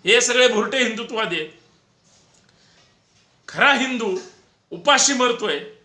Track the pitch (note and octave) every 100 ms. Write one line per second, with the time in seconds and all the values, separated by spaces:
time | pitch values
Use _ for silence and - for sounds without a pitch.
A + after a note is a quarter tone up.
0 | F3 A#3+ B3 A#3+ B3 G#3 A3+ C4+ A#3 G#3+
1 | A#3 A3+ G#3 E3+ D#3 _ _ _ _ _
2 | _ _ _ _ _ _ _ _ _ _
3 | _ _ _ _ - D#3 C4 C4+ C4 B3
4 | A3 F#3 - _ _ _ _ F3 C#4+ C4+
5 | - C4 B3 A#3 G#3+ C#3+ C#3+ -